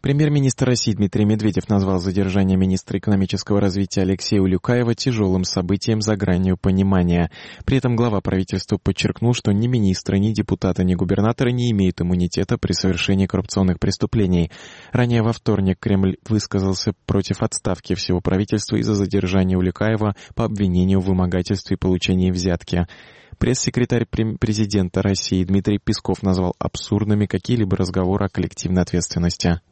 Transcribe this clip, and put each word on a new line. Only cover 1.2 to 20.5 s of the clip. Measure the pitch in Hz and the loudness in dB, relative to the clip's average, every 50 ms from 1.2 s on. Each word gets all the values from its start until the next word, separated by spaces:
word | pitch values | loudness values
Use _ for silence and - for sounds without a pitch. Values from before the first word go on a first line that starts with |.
| 104 | 2
Медведев | 104 110 107 107 107 90 95 - - | 2 2 2 0 0 0 0 -2 0
назвал | 107 98 95 95 95 90 | 0 2 2 2 0 0
задержание | 85 98 90 101 98 95 92 101 95 95 95 | 0 0 0 0 0 2 2 2 2 4 4
министра | 95 92 95 92 92 - - - | 2 4 2 2 0 -2 -4 -6
экономического | 98 - - 101 98 95 90 - 95 - - 104 101 | -4 0 0 2 2 0 0 -2 -6 -2 0 0 2
развития | 101 98 90 101 98 90 - - | 2 2 0 0 -2 -2 0 -2
Алексея | 95 92 95 90 - - 110 101 | 0 0 0 -2 -2 -2 0 2
Улюкаева | 95 92 92 90 - - 123 123 123 117 117 | 2 2 0 0 0 0 0 0 2 0 -2
тяжёлым | - - 135 123 110 104 95 92 92 90 | -2 -2 -2 0 0 2 2 2 0 0
событием | - - 98 90 87 98 95 - - 110 110 | -2 -2 -4 0 0 -2 -2 0 -2 -2 0
за | 104 107 107 | 0 -2 -2
гранью | 95 101 92 90 87 95 95 92 | 0 0 0 0 2 2 0 0
понимания. | - - 95 92 95 98 98 98 92 87 87 87 87 85 82 - - - - - - - | 0 0 0 2 2 2 2 2 2 2 2 2 2 0 -2 -4 -12 -20 -20 -20 -10 -4
При | - 135 | 0 0
этом | 131 - 123 120 | 0 0 0 0
глава | 110 120 120 104 98 | 2 0 0 0 -2
правительства | - - 98 95 95 - - 92 - - 107 95 | -2 -2 -2 -2 -2 -2 -4 -6 -2 -2 -4 -2
подчеркнул, | _ - 98 - - 104 - - - 117 123 | _ -2 -2 0 -2 -4 -2 0 0 0 0
что | - - 110 | 0 0 0
ни | 101 101 113 | 0 2 0
министры, | 123 127 120 104 95 92 - - - 98 98 | 0 0 2 2 2 0 0 -2 -2 0 2
ни | 98 110 | 2 0
депутаты, | 110 104 104 - - 92 - 95 87 - 92 | 0 -2 -2 -2 -2 -2 0 -2 0 0 0
ни | 92 92 | 0 2
губернаторы | 87 95 85 98 95 101 110 120 - 139 120 | 0 0 0 0 0 2 0 0 0 0 0
не | 123 123 120 120 | 0 0 0 0
имеют | 113 101 95 92 85 - | 2 2 2 0 0 0
иммунитета | 85 87 92 90 87 85 - - 95 - 120 | -2 0 0 0 0 0 0 -2 -2 -2 -2
при | - - - | -2 0 -2
совершении | 87 - - 95 90 85 - - 98 95 98 | -2 0 0 0 0 0 0 0 2 2 0
коррупционных | 92 - 95 - - - 101 95 92 87 85 | 0 0 -2 -2 -2 -2 0 2 2 2 0
преступлений. | - 98 98 - - 101 - 117 104 90 92 87 85 82 - - - - - - - - | 0 -2 0 -2 -4 -2 0 0 2 4 4 2 2 0 -4 -14 -20 -20 -20 -20 -20 -4
Ранее | - - 123 120 120 117 | 0 0 2 2 2 2
во | 110 113 113 | 2 0 -2
вторник | - _ - 107 98 98 95 92 _ | -2 _ 0 0 2 2 0 0 _
Кремль | - 107 101 95 95 95 92 - _ | 0 0 2 2 2 0 0 -2 _
высказался | - 110 107 - - - 98 95 95 95 - - - 98 _ _ | -2 -2 -2 0 -2 -2 0 0 0 -2 -2 -2 -4 -6 _ _
против | - 92 98 92 - 98 - | -2 0 0 0 0 -2 -2
отставки | - 110 - - _ 107 92 - - - 92 | -2 -4 -4 -4 _ -4 -4 -4 -4 -6 -4
всего | 90 - - 92 87 | -4 -2 -2 -2 -2
правительства | - - 92 95 104 - - 104 - - 110 | 0 0 0 0 0 0 -2 -4 -2 -2 -2
из-за | 110 113 110 107 | -2 0 0 0
задержания | 101 101 90 98 101 95 90 92 95 92 92 92 92 | 0 0 0 0 -2 -2 0 2 2 2 2 2 0
Улюкаева | 92 92 - - 107 107 113 104 107 104 98 - - - - | 0 0 -2 -2 -2 -2 0 0 -2 -2 -4 -6 -12 -14 -6
по | - 113 | -4 -4
обвинению | 110 | -4